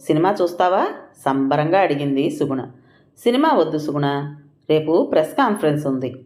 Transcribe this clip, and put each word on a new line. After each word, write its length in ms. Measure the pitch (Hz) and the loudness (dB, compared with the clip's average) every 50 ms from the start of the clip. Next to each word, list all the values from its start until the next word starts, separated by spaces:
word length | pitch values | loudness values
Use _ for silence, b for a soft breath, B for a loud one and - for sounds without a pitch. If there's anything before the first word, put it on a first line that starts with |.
సినిమా 340 | - - 156 151 170 190 208 202 | -4 -2 0 2 2 2 2 0
చూస్తావా?" 460 | 180 170 175 - 180 180 185 208 320 415 - - - - _ - - | -2 -2 0 0 0 2 2 0 0 -2 -6 -10 -18 -20 _ -6 -4
సంబరంగా 560 | 139 135 139 135 135 143 147 151 156 180 196 | -2 0 0 0 0 0 0 0 2 2 2
అడిగింది 500 | 190 165 147 143 143 143 135 135 143 - | 2 2 0 -2 -2 -2 0 0 0 -2
సుగుణ. 340 | - - 143 131 135 131 117 - - b b b b b b b b - | 0 -2 -2 -2 -2 -6 -6 -10 -14 b b b b b b b b -2
"సినిమా 320 | - 240 247 262 311 320 285 | -2 0 2 2 2 2 4
వద్దు 240 | 196 160 160 156 151 | 2 2 2 0 -4
సుగుణ, 560 | 147 151 147 147 143 143 143 143 143 147 - - - - _ _ _ - | -4 -4 -2 -2 -2 -2 -2 -4 -6 -8 -12 -16 -20 -20 _ _ _ 0
రేపు 380 | 156 151 151 156 165 196 269 - | 0 0 2 2 2 2 2 2
ప్రెస్ 200 | - 160 156 156 | 2 0 0 0
కాన్ఫరెన్స్ 540 | - - 269 226 202 - - 151 147 147 151 | 0 0 0 0 0 0 0 0 0 0 -2
ఉంది, 280 | 139 131 127 131 127 - - - | -2 -4 -4 -4 -6 -8 -8 -4